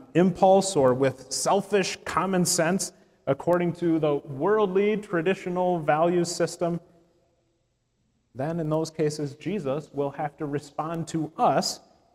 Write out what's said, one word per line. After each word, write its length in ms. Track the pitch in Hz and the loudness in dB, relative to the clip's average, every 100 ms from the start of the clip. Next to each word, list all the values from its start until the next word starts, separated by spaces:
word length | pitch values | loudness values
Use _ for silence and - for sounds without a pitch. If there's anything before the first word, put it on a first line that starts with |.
| - | -2
impulse 640 | 156 185 175 190 196 190 151 | 2 2 4 4 6 4 2
or 180 | 131 | 2
with 380 | 127 135 - - | 4 0 -2 -8
selfish 680 | - 160 196 - 202 180 - | -4 0 0 2 0 0 -6
common 400 | - 160 185 185 | -4 -2 0 2
sense, 480 | 175 - 160 185 - - _ _ - | 2 2 0 0 -4 -10 _ _ -4
according 460 | 139 - 175 175 | -2 2 2 0
to 260 | 170 175 160 | 0 0 2
the 180 | 151 143 | 2 -2
worldly 800 | 151 131 170 214 202 190 208 214 | -4 -4 0 2 2 2 2 0
traditional 840 | - 170 165 190 185 180 180 175 | -2 -2 0 -2 -4 -2 0 0
value 440 | 156 151 175 180 | 0 2 2 2
system, 560 | 170 - 165 - 170 170 - _ _ _ _ _ _ _ _ _ _ _ _ _ _ 110 | 0 -2 -4 -2 -4 -4 -8 _ _ _ _ _ _ _ _ _ _ _ _ _ _ -8
then 240 | 143 170 | -6 -4
in 100 | 151 | -2
those 180 | 156 160 | -2 -2
cases, 460 | - 151 151 143 | -2 -2 -2 -8
Jesus 560 | 131 151 208 139 143 151 | -6 -6 -4 -4 -4 -6
will 180 | 139 139 | -4 -4
have 240 | 139 151 - | -4 -8 -6
to 100 | 151 | -6
respond 640 | 143 - - 156 165 165 | -6 -6 -8 -6 -6 -6
to 240 | 160 151 - | -4 -6 0
us 440 | 226 165 - - _ _ _ | 2 2 0 -6 _ _ _